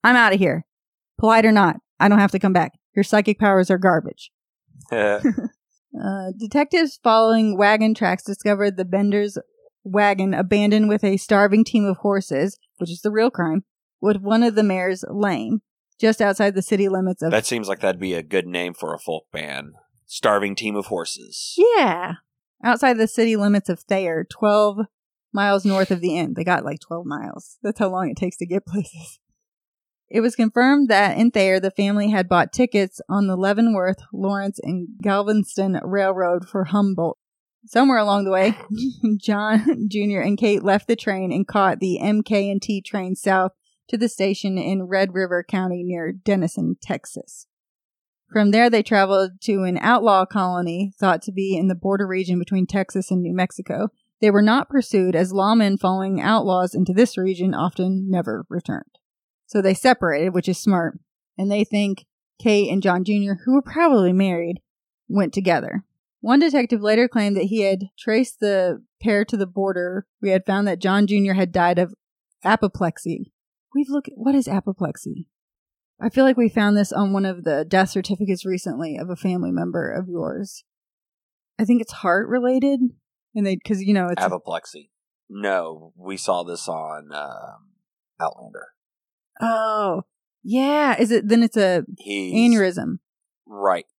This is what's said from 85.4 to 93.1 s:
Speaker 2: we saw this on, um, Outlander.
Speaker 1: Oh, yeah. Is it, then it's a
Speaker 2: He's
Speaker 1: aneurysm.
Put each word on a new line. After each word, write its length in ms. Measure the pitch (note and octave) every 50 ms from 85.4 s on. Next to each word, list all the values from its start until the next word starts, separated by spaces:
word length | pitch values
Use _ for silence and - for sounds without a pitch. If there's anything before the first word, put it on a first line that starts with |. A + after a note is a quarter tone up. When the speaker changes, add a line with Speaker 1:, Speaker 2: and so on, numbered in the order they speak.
| G#2 G2+ F#2+ F#2 E2+ D#2+ D#2+ D#2 D#2+ E2 _
Speaker 2:
we 220 | F2 F2+ F#2+ G2
saw 260 | F#2 - - F#2 F2+ E2+
this 240 | F2 F2 E2 -
on, 440 | - E2 D#2+ D#2+ D#2 D#2 D#2 D2+ D2 D2
um, 580 | D2 D2 C#2+ A#1 G1+ - - A1 A1 G2+ _ _ _ _ _ _ _ _ _ _ _
Outlander. 500 | E3+ D3+ - - - A1 _ - - - _ _ _ _ _ _ _ _ _ _ _ _ _ -
Speaker 1:
Oh, 640 | A3+ A3+ A3+ A3 A3 A3 G#3+ G#3+ G#3 G3 E3+ F#3+ - _ _ _ _ _ _ _ _
yeah. 520 | - A3 B3+ C4+ C#4 D4 D4+ D4 C#4 A3 -
Is 120 | A#3+ G#3+
it, 160 | A#3+ G#3+ F#3+
then 140 | G#3 A3+ A#3 A#3
it's 140 | A3 -
a 260 | A3+ G3+ F#3 F3+ E3+ - - G3
Speaker 2:
He's 360 | _ - G#3 G2+ G3+ F#3+ F#3 -
Speaker 1:
aneurysm. 640 | A3 A#3 A#3+ A#3 G#3+ G3 F#3 F3+ F3 - - - - _ _